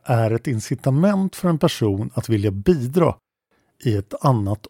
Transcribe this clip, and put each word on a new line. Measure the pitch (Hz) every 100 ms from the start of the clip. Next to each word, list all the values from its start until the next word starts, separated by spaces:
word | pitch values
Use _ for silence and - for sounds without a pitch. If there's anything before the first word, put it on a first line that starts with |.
är | - 117 110
ett | 113 151
incitament | 110 - 120 139 139 196 196 190 -
för | 175
en | 160
person | 170 - 110 98 120
att | - -
vilja | 107 104
bidra | 98 135 160 123 165 156 - _ _ _ _ _ _
i | 127 101
ett | - 269
annat | 147 117 98 107